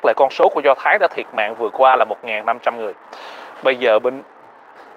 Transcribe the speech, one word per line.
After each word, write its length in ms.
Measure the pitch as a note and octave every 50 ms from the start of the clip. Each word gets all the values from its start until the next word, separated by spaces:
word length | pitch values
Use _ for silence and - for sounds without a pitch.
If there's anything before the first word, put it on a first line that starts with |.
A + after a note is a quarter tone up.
| -
lại 80 | B2 A2
con 120 | - C#3 C3
số 180 | - - E3+ -
của 120 | - D#3+ C#3+
Do 100 | C#3 C3
Thái 200 | - - D3 F#3 C#3+
đã 80 | C#3
thiệt 180 | - - - - - -
mạng 220 | A#2 G#2 G#2+ A2+
vừa 140 | A2+ A#2 G2+
qua 260 | - - C3 C3 B2+
là 100 | A#2+ A2
một 200 | A2 G2+ - -
ngàn 200 | A#2 G#2+ G#2+ G#2
năm 140 | A2+ A#2 A#2+
trăm 180 | - B2 A#2+
người. 160 | A#2 A2 G2+ F2+ - - - - - - - - - - - - - -
Bây 120 | C3 C3
giờ 240 | A#2+ B2 A2+ G#2+ A2
bên 220 | A#2+ B2+ C3 C3+ - - - - - - - - - - - - - - -